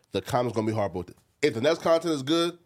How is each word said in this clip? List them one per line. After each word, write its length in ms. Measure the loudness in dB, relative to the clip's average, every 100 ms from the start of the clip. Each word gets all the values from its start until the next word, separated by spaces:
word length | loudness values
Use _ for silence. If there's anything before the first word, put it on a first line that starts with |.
| _
the 80 | -6
comment's 320 | -2 0 0 0
gonna 100 | -2
be 60 |
horrible. 320 | -2 -2 -4 -10 -14 _ _
If 120 | -2
the 60 | 2
next 200 | 0 2
content 320 | 2 2 2
is 80 | -4
good 360 | 0 0 0 -4